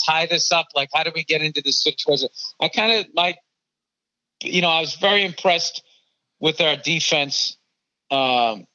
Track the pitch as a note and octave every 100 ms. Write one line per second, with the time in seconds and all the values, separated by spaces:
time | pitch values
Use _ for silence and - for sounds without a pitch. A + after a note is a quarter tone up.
0 | - D#3+ E3 E3+ - E3 D#3+ C#3+ C#3 D#3
1 | D#3+ D#3+ D#3 D#3 D#3 D3 C#3 - D#3 -
2 | - C#3 C3 - - - D#3+ A#3+ A3 A3
3 | F#3 D#3+ F3 F3 _ _ _ _ _ _
4 | _ _ _ - - F3 F3 D#3+ D#3 -
5 | G3 G3+ F#3+ - F#3+ E3+ - - _ _
6 | _ _ _ - D#3 D#3 D#3 D3 D3+ E3
7 | - D#3 C#3 - - - _ _ _ _
8 | - C3+ C3 B2 A#2 G#2 -